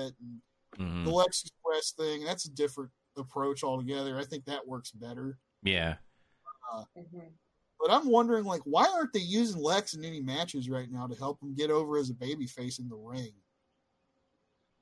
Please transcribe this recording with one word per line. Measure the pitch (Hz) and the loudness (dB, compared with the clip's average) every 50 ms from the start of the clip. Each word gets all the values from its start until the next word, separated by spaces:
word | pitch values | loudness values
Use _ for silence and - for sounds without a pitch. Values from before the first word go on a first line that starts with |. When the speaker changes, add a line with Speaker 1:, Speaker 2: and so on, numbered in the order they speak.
| 135 131 120 - | -4 -4 -8 -10
Speaker 1:
and | 120 120 120 117 - _ _ _ _ _ - | -14 -14 -14 -16 -18 _ _ _ _ _ -8
Speaker 2:
Mm-hmm. | 196 185 175 170 175 170 | -6 -4 -2 -2 0 0
Speaker 1:
the | 160 | 2
Lex | 170 180 180 180 - - - | 4 4 4 4 2 -2 -6
Express | - - _ - 165 156 156 156 - | -8 -12 _ -2 0 0 0 0 -2
thing, | - - 160 156 151 147 151 | -4 -2 -2 -2 -2 -2 -4
that's | 165 180 175 - | -4 -4 -4 -6
a | 156 | -6
different | 135 143 147 139 - 143 135 127 - _ _ _ _ | -2 0 0 0 0 -4 -10 -12 -14 _ _ _ _
approach | 139 135 131 - 143 139 139 139 139 156 | -12 -12 -6 -4 -2 0 0 0 0 -2
altogether. | 135 131 131 123 127 139 139 139 135 131 | -2 -2 -2 -2 -2 -2 -2 -2 -2 -4
I | 135 143 | -4 -4
think | 135 160 143 127 | -6 -8 -8 -6
that | 139 143 139 - | -6 -6 -6 -6
works | 127 127 120 120 - | -8 -10 -10 -10 -12
better. | - 107 117 120 123 127 131 135 135 - _ _ _ _ 101 | -14 -12 -12 -10 -8 -6 -6 -8 -8 -10 _ _ _ _ 0
Speaker 2:
Yeah. | 98 95 87 82 82 80 - - - _ _ _ _ _ _ _ - - - - - 226 | 2 2 4 2 0 -2 -4 -8 -16 _ _ _ _ _ _ _ -20 -18 -14 -12 -10 -10
Speaker 1:
Uh, | 220 214 - _ | -10 -10 -14 _
Speaker 3:
Mm-hmm. | 180 175 165 175 175 165 160 160 _ _ _ _ _ _ _ _ - | -18 -18 -16 -16 -16 -16 -18 -20 _ _ _ _ _ _ _ _ 0
Speaker 1:
but | 156 170 214 | 4 6 6
I'm | 285 311 262 | 6 8 8
wondering, | 226 233 233 233 233 220 208 | 8 8 8 6 4 2 2
like, | 196 180 156 131 | 0 -2 -4 -2
why | 139 147 175 262 381 381 | 2 6 8 8 8 6
aren't | 339 302 233 - | 4 0 0 0
they | 202 | -2
using | 180 175 190 226 240 220 190 165 | 0 2 2 2 2 2 0 0
Lex | 143 156 180 202 208 - - | 2 4 4 4 2 0 -6
in | 156 160 | -8 -8
any | 165 160 151 | -8 -6 -4
matches | 135 131 135 156 175 175 - 139 123 127 | -4 -2 -2 -2 -2 -2 -4 -4 -4 -2
right | 131 127 127 120 | -4 -4 -4 -6
now | 127 123 123 | -6 -6 -6
to | 123 120 | -8 -6
help | 113 135 139 143 - | -4 -4 -4 -4 -6
him | 139 143 135 | -8 -6 -2
get | 139 151 151 | 0 2 4
over | 151 151 160 147 147 | 4 4 4 2 2
as | 147 139 127 | 2 0 0
a | 120 | -4
babyface | 117 127 131 151 151 131 120 - 127 123 123 123 - | -4 -4 -4 -4 -4 -6 -6 -6 -8 -8 -6 -6 -8
in | 123 120 | -8 -10
the | 113 | -10
ring? | 107 107 117 123 131 120 110 104 101 _ _ _ _ _ _ _ _ _ _ _ _ _ _ _ _ _ _ _ _ _ _ _ _ _ _ _ _ | -12 -12 -10 -10 -10 -10 -10 -14 _ _ _ _ _ _ _ _ _ _ _ _ _ _ _ _ _ _ _ _ _ _ _ _ _ _ _ _ _